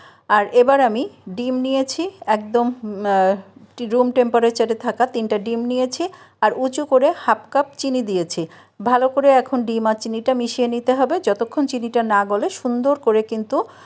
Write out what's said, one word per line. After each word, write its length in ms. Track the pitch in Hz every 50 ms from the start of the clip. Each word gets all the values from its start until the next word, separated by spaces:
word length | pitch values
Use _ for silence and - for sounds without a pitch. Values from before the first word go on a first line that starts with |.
| - - - _ _
আর 180 | - 208 208 202 202
এবার 300 | 233 247 240 254 277 277
আমি 280 | 262 226 208 233 320 415 - _ - 190
ডিম 260 | 180 214 240 254 254
নিয়েছি, 560 | 254 254 262 269 269 269 269 - - 370 392 - - -
একদম, 480 | - 220 214 208 208 220 240 240 247 247 - 220
উম, 200 | 214 208 190 208
আহ, 320 | 202 196 190 190 190 202 190 190 - - - - - -
টি-, 120 | - 240 208
রুম 220 | 226 254 247 247
টেম্পারেচারে 640 | 240 262 247 240 233 233 233 233 233 - 226 226 220
থাকা 300 | 226 - 240 214 - 233
তিনটা 320 | 247 - 233 220 214 220
ডিম 220 | 208 196 233 233 233
নিয়েছি, 500 | 233 240 247 254 254 254 - - 339 370 - - - _ _ -
আর 100 | - 214 -
উঁচু 300 | - 262 262 254 - 294
করে 280 | - 269 254 262 311 -
হাফ 200 | - - 247 220 220 - -
কাপ 140 | - 269 285 - -
চিনি 240 | - - 269 254 254
দিয়েছি। 460 | 226 208 190 180 170 170 - 175 165 - - - - _ _ - 202
ভালো 260 | 240 254 247 262 262
করে 200 | 262 277 277 277
এখন 340 | 269 254 254 - 269 247 226
ডিম 220 | 233 226 226 220
আর 100 | 220 220
চিনিটা 380 | 220 - 226 220 226 226 262 262
মিশিয়ে 340 | 247 240 233 - - 240
নিতে 260 | 240 233 240 233 254 254
হবে। 260 | 269 262 247 330 359
যতক্ষণ 460 | - 220 202 - 233 226 - 302 285
চিনিটা 380 | 277 262 240 226 226 233 233 226
না 220 | 220 208 202 202
গলে, 240 | 202 202 208 277 381
সুন্দর 460 | - - - 247 240 240 247 277 285
করে 260 | 285 - 233 220 220
কিন্তু 440 | 220 220 226 220 214 214 269 320 453 - - - -